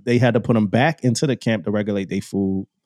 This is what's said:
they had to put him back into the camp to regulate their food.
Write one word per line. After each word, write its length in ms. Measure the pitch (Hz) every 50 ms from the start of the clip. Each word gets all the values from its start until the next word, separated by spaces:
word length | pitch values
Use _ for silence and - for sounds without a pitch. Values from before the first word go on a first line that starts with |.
| -
they 160 | 120 120 120
had 160 | 131 123 113
to 60 | 120
put 160 | - - 117
him 100 | 113 107
back 380 | 95 90 113 135 160 165 - -
into 220 | 127 113 - 156
the 100 | 139 123
camp 280 | - - 120 113 104 80
to 60 | 107
regulate 380 | 104 107 104 107 101 101 98 85
their 140 | 95 98 -
food. 440 | - - 101 98 95 95 95 98 - _ _ _